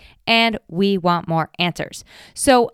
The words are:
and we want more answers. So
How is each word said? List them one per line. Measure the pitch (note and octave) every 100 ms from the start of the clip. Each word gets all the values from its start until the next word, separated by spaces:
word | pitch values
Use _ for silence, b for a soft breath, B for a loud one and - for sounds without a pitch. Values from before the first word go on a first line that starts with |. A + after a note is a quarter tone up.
| b b -
and | A3+ A3+ G#3+ -
we | E3 G3 G3
want | F3 F3 -
more | E3 D3+ -
answers. | F3 - - - - B B
So | B - B3+ A#3